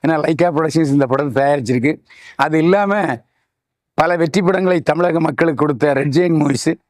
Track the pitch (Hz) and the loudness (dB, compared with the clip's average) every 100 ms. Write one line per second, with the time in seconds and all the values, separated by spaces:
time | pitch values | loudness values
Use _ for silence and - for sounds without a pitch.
0 | 160 160 151 165 175 151 160 147 151 143 | 0 0 -2 0 0 0 0 0 0 0
1 | 131 135 147 120 139 147 113 123 131 156 | 2 0 -2 0 0 0 -2 -2 -2 -4
2 | _ - - - 143 156 165 196 202 202 | _ -20 -18 -4 0 2 2 2 0 -2
3 | 120 123 _ _ _ _ _ _ _ - | -2 -6 _ _ _ _ _ _ _ -2
4 | 165 175 165 185 180 185 185 175 - 156 | 0 0 0 0 0 0 0 0 0 0
5 | 175 165 160 135 170 143 151 127 147 135 | 0 0 -2 0 0 0 -2 0 0 0
6 | 143 139 180 160 143 131 - 170 _ | 0 0 2 2 0 0 -2 -6 _